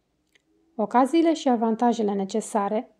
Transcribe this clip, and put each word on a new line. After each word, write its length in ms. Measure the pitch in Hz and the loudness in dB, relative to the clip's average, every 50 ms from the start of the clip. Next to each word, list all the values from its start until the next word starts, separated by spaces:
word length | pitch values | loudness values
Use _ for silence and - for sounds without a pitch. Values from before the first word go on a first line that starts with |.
| _ _ _ _ _ _ _ _ _ _ _ _ _ _ _ | _ _ _ _ _ _ _ _ _ _ _ _ _ _ _
Ocaziile 580 | - 208 202 - 240 269 262 - 339 330 339 311 | -6 -4 0 2 2 2 4 2 2 2 2 2
și 160 | 311 - 277 | 0 0 0
avantajele 640 | 247 214 233 226 220 226 247 240 233 233 214 202 202 | 0 2 0 0 0 2 2 0 2 0 -2 -2 -2
necesare 840 | 196 190 190 - 220 208 - - 214 202 202 214 214 - - _ _ | -2 -4 -4 -4 -6 -6 -2 -2 -2 -2 0 -2 -4 -6 -8 _ _